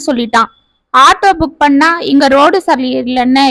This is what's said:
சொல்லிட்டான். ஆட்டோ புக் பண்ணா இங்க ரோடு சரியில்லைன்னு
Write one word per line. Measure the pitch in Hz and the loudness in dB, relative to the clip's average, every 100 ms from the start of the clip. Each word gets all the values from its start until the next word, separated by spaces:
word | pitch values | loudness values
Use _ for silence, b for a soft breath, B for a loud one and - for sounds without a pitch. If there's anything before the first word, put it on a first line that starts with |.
| 320 | -2
சொல்லிட்டான். | 254 240 226 226 _ _ _ _ | -4 -2 -2 -2 _ _ _ _
ஆட்டோ | 254 277 370 392 349 | 2 2 2 0 0
புக் | 320 - | -4 -2
பண்ணா | 294 277 311 339 320 | 0 2 0 -2 -2
இங்க | 277 285 | 0 2
ரோடு | 269 294 381 359 | 2 2 0 -2
சரியில்லைன்னு | 285 262 262 247 254 254 262 269 | -4 -4 -6 -4 -4 0 0 0